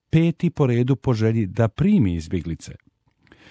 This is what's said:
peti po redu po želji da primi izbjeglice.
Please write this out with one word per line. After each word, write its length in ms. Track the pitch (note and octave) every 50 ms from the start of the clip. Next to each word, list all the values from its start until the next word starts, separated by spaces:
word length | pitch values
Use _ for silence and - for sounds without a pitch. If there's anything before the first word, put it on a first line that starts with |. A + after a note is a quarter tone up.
| _ -
peti 400 | - D#3+ E3 E3+ E3 - F3+ E3
po 180 | - - C#3+
redu 280 | B2 A#2+ A#2+ B2 C3 C3+
po 180 | - - C3+ A#2+
želji 320 | G#2+ A2 A2+ A2+ A#2 G#2
da 220 | F#2 G2 A2 A2+
primi 480 | G#2+ - - D#3 G3+ G#3+ F3+ A2 F#2 E2+
izbjeglice. 600 | E2 D#2+ E2+ F#2+ F2 D#2 E2 D#2+ - - - - - _ _ _ _ _ _ _ _ _ _ - _ - -